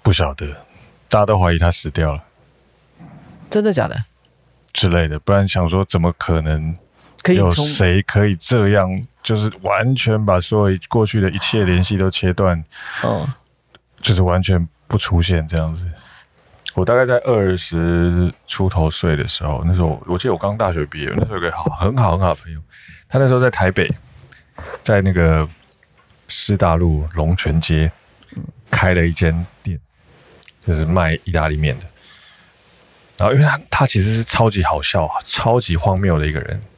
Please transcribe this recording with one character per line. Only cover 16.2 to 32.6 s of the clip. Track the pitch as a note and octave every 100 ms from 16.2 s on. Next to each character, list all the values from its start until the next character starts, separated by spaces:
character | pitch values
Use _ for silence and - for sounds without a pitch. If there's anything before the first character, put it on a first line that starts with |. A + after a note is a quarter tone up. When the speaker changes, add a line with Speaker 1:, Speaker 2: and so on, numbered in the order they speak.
| _ _ _ _ -
Speaker 1:
我 | -
大 | C#3
概 | A#2+ B2+
在 | B2
二 | C3 A#2 F#2+ F#2
十 | - E2+ E2+ E2+ F2 F2 F2+ - -
出 | - F#2+
头 | - D#2+
岁 | - F2 D2
的 | -
时 | -
候， | D2 D2
那 | E2
时 | F2+
候 | E2 D2 E2
我 | F2+
记 | C3
得 |
我 | F2+
刚 | G2+ G#2
大 | G2+
学 | E2
毕 | D2 D#2
业， | D2 -
那 |
时 | -
候 | F#2+
有 |
个 | E2+
好， | - -
很 | D2+ F#2 C3
好， | G2
很 | F2+
好 | F#2
的 |
朋 | D#2 -
友， | D#2 - - - - _
他 | B2+
那 | C3+
时 |
候 | B2+
在 | B2+
台 | - F#2
北， | F#2+ F2+ - - - - - _ - - -
在 | - G#2
那 | F#2+
个 | F2+ E2 D#2+ D#2 - _ _ _ _ _ _ -
师 | - -
大 | G2+ F2+ E2
路 | F2 D2+ D2+
龙 | E2+ D2+
泉 | F2+ - D#3
街 | - D#2+ D#2+ - _ _ _ - - - -
开 | - F#2
了 | F2+ E2+
一 |
间 | D#2+ E2 E2 F2 _
店， | - D#2 _ _ _ - - - - _ -
就 |
是 | D#2+
卖 | D#2+ F#2 E2 D#2
意 | -
大 | E2+ D#2
利 | D2
面 | D2 B1+
的。 | - _ - - - - _ _